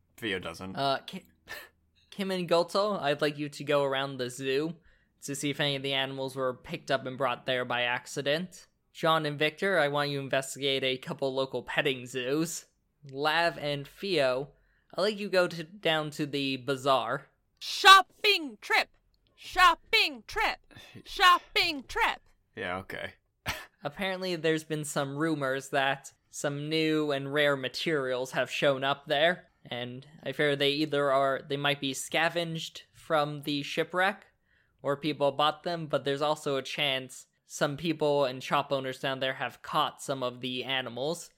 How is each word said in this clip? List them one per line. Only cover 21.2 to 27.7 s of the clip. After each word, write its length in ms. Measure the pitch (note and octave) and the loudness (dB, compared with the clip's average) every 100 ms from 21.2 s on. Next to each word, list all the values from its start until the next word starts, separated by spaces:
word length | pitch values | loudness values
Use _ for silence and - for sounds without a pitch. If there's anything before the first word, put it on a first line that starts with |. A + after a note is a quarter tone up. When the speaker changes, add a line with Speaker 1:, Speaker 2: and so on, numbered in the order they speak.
| F#4 F4 - G#4 F4+ C#4+ - | 6 6 4 0 0 -2 -6
Speaker 3:
trip! 320 | G#4+ - - _ _ _ - | 0 0 -2 _ _ _ -8
Speaker 1:
Yeah, 220 | F#2+ F#2 | -4 -4
okay. 340 | - - F2+ - _ _ - | -6 -10 -10 -12 _ _ -10
<laughs> 80 | - - _ | -10 -12 _
Speaker 2:
Apparently 520 | C#3+ - F#3+ F#3 F#3 E3+ | -10 -6 -6 -4 -4 0
there's 280 | D#3+ D#3 | 0 0
been 200 | D#3 D#3 | -2 -6
some 320 | C#3+ D#3 C#3 C#3 | -4 -4 -2 0
rumors 540 | E3 D3+ C3 C3+ C3+ | 0 0 0 -2 -2
that 420 | C#3+ C3+ C3+ - - _ | 0 0 0 -6 -20 _
some 380 | - D3+ C#3+ D3 | -6 -4 -4 -2
new 420 | D#3+ D#3 D#3 D3+ | 0 2 2 2
and 220 | C#3 C#3 | -2 0
rare 240 | D3 D3 C#3 | 2 4 2
materials 760 | B2+ | -2